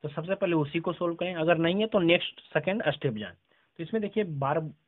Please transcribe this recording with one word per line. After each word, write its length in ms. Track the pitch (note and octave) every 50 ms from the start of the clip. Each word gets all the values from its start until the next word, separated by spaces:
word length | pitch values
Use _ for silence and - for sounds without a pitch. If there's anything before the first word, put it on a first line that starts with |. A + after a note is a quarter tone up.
तो 60 | - C#3+
सबसे 260 | C#3+ E3 D#3+ F#3 G3
पहले 180 | G3 G3+ F3
उसी 280 | E3+ D#3 C#3+ C#3+ - E3
को 120 | E3 F3+
solve 220 | D#3+ - F3 E3+ E3+
करें, 200 | - F3 F#3 F3+
अगर 240 | E3 D#3 E3+ E3+ D#3+
नहीं 220 | E3 E3+ F#3 G#3
है 60 | A3
तो 120 | A3 A3+ G3+
next 420 | E3+ E3 F3 F3+ - - - -
second 420 | - - - D#3 - F#3 G3+ A#3+ - D3
step 260 | C3+ - - C3+ A2
जाएं। 180 | G#2+ G#2 F2+ E2+ _ _ _ _ _ _ _ _
तो 60 | -
इसमें 200 | E3 - A3 A3
देखिए 220 | G#3 G3+ - G#3+ G#3
बार 360 | E3+ D3+ C#3 C3+ C#3 D3+ D#3+ D#3+ D3+ - _ _